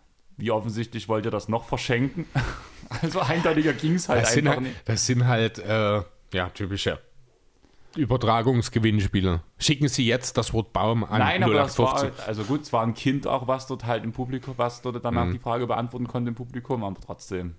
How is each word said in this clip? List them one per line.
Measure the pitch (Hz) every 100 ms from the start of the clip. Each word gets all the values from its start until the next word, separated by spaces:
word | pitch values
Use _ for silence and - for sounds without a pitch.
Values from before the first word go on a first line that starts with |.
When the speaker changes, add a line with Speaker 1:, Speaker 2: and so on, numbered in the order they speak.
| _ _ - -
Speaker 1:
wie | 107
offensichtlich | 107 110 107 110 110 98
wollt | 110
ihr | 110
das | 104 104
noch | 104
verschenken? | - 127 - 120 135 175 160
<laughs> | 135 120 - - - - -
Also | 160 185
eindeutiger | 131 170 165 151 151
ging's | 123 156 180 -
halt | 120
Speaker 2:
Das | 117
sind | 120 147
Speaker 1:
einfach | 139
Speaker 2:
halt, | 131
Speaker 1:
nicht. | - -
Speaker 2:
das | 110 -
sind | 123 123
halt, | 113 113 -
äh, | 104 110 104 104 90 - -
ja, | 95 90
typische | - 95 98 95 73 - - - _ _ _ _ - - 165
Übertragungsgewinnspiele. | 120 123 107 117 117 123 - 113 110 104 95 98 92 85 - -
Schicken | - 139 147
Sie | - 117
jetzt | 123 - -
das | 110
Wort | 113 -
Baum | 90 107 117
an | 101 107
Speaker 1:
Nein, | 131 185
aber | -
das | 104 135 -
war | 127
Speaker 2:
null |
acht | 139
fünfzehn. | 139 -
Speaker 1:
halt, | 104
also | 107
gut, | 104 147
es | 147
war | 117
ein | 113
Kind | 113 131 135 -
auch, | 131 123
was | 131 -
dort | 127 113
halt | 113
im | 113
Publikum, | 123 123 131 131 123
was | 120 120
dort | 127 120
danach | 120 120
Speaker 2:
Mhm. | 117
Speaker 1:
die | 104
Frage | 123 120 120
beantworten | 113 120 123 120
konnte | 123 120
im | 113
Publikum, | 123 127 120 123
aber | 98 90
trotzdem. | - - - 92 90